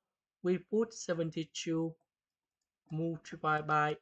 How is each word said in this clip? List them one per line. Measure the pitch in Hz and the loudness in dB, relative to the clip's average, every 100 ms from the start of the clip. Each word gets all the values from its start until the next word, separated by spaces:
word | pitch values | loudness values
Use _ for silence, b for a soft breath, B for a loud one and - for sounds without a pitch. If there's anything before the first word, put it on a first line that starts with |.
| _ _ _ _ | _ _ _ _
we | 180 180 | 0 0
put | - 214 226 | 2 0 0
seventy-two | - - 165 165 160 151 - - 165 165 160 _ _ _ _ _ _ _ _ _ | -2 -2 0 0 -2 -6 -6 -2 0 0 -4 _ _ _ _ _ _ _ _ _
multiplied | 156 165 160 - 156 156 151 151 | -2 -2 -4 -8 -4 0 0 2
by | 151 151 151 | 2 2 0